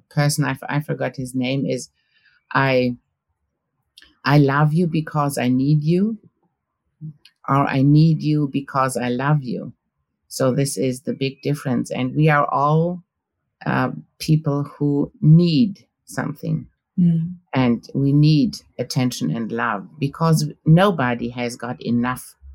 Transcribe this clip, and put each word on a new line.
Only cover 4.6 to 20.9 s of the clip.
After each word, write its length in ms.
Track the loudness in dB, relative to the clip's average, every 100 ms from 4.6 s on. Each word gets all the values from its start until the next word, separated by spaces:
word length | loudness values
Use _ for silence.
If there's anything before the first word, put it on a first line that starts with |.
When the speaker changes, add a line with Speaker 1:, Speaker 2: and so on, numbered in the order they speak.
| 2
Speaker 1:
you 140 | 2 0
because 500 | 0 -4 -2 -2 -2
I 100 | 0
need 340 | 0 2 2
you," 340 | 2 0 0 -4 -14 _ _ _ _ _ _ _ -18 -18 _ _ -2
or, 200 | 0 0
"I 140 | 2
need 400 | 4 6 4 2
you 280 | 0 -2 -2
because 460 | -4 -4 -2 -2 -2
I 120 | -4
love 340 | -2 0 0
you." 300 | -2 -8 -10 -16 _ _ _ _ _
So 240 | -2 0
this 240 | 0 -2 -2
is 240 | -4 -4
the 120 | -8
big 280 | -6 -6 -6
difference. 480 | -6 -4 -2 -4 -4
And 240 | -4 -4 0
we 140 | 2
are 160 | 2 0
all, 520 | 0 0 2 0 -4 -12 _ _ _ _ _ -4
uh, 260 | -2 -2 -6 -16 _
people 440 | 0 0 2 -4
who 480 | -4 -4 -2 0 -2 0
need 640 | 6 6 6 2 0 -2 _ _ _
something. 600 | -8 -8 -8 -6 -6 -8 _ _ 0
Speaker 2:
Mm. 360 | 2 2 -2 -10 _
Speaker 1:
And 360 | -2 0 0 -4
we 180 | -2 2
need 460 | 4 4 4 2 -2 -14 -10
attention 520 | -6 -2 -2 -2 -6 -4
and 160 | -6
love 360 | -4 -4 -4 -8 -6
because 520 | -6 -2 0 2 -2 -4 4
nobody 640 | 6 6